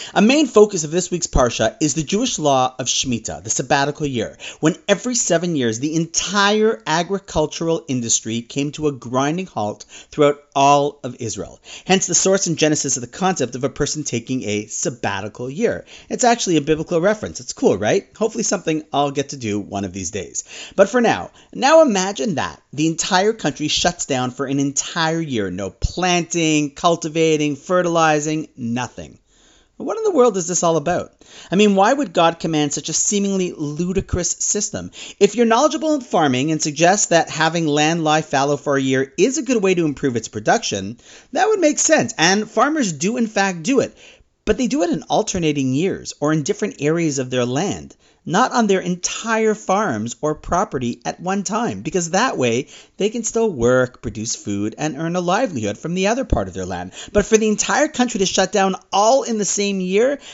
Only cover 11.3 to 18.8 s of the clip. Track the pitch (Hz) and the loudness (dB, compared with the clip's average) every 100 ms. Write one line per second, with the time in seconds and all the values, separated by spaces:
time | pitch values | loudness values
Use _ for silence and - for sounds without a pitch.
11.3 | 101 78 - - - - 190 - 170 185 | -8 -10 -12 -20 -18 0 0 2 0 2
12.3 | 190 185 151 156 151 143 127 120 - 185 | 2 0 0 2 2 -2 -4 -6 -4 -2
13.3 | 180 - 131 131 - 143 151 143 120 113 | 0 -4 -4 -6 -4 -4 -4 -4 -6 -4
14.3 | 131 101 104 107 - - 123 113 98 104 | -6 -2 -4 -4 -6 -6 -4 -4 -4 -6
15.3 | - 127 143 226 87 - - - 226 240 | -10 -10 -2 -2 -2 -8 -20 -10 0 2
16.3 | 240 202 156 143 156 156 170 180 214 95 | 2 2 2 2 0 0 0 2 0 -4
17.3 | 80 - - 233 107 104 180 - - 226 | -10 -12 0 2 2 2 0 -2 -4 -4
18.3 | 226 208 196 - 156 | -2 -2 -2 0 -2